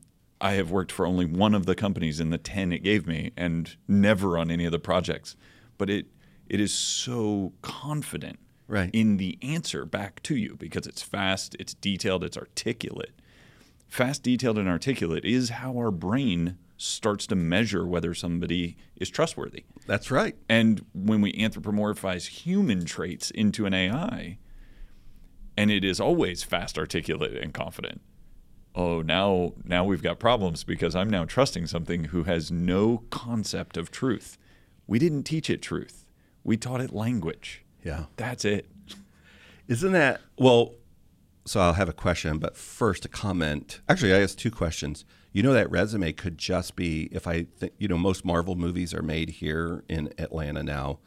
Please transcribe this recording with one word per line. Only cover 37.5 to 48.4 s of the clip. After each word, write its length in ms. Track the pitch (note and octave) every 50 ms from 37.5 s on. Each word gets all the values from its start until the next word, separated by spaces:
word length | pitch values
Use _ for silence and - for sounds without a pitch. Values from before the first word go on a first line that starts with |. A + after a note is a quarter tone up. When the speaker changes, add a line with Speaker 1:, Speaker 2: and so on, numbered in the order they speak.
| - - - _ _ _ -
Speaker 2:
Yeah. 220 | E2+ D2+ E2 D2+ - -
Speaker 1:
That's 260 | - A2+ A#2+ B2 - -
it. 220 | G#2 G#2 F#2+ - - - - - - - - - - _ - - - - - - - - - -
Speaker 2:
Isn't 260 | - A#2+ A#2 F3+ F#3+ F#3
that, 280 | F3 D3 C3 F#2+ - - - _
well, 380 | - B2+ B2+ A#2+ A#2+ A#2 - - - - - - - - _ _ _ _ _ _ _ -
so 160 | - - G#2
I'll 120 | F2+ F2 E2
have 160 | G2 F#2+ E2
a 40 | -
question, 440 | - - F#2 E2+ - - D#2+ D#2
but 180 | D#2 D#2+ - -
first 480 | - - - - - B2 G#2 F2+ - -
a 20 |
comment. 720 | - - - - G2+ F#2+ F2 D#2+ D2+ D2 C#2+ - - - - -
Actually, 260 | - F#3 F#3 C#3 F#2+ F#2
I 60 | G2+
guess 160 | G2+ F2+ -
two 160 | - - A#2
questions. 540 | - - F2 D#2+ - - D#2 D2 D2+ - - - _ - _ _
You 120 | - G2 A2+
know, 100 | C3+ C3+
that 180 | A#2 F#2 -
resume 400 | - F2 G2 G#2 A2+ G#2 F2 D#2+
could 260 | D#2 - - F2+ D#2+
just 380 | - - - F2+ F2+ F2+ - -
be, 280 | - - E2+ D#2+ D#2+ D#2 -
if 140 | - E2 -
I 180 | F2+ E2 E2+ E2+
think, 300 | - - - - - -
you 100 | - G#2
know, 100 | G2 F2
most 280 | E2+ F#2 G2 F#2+ - -
Marvel 300 | F2+ E2+ E2+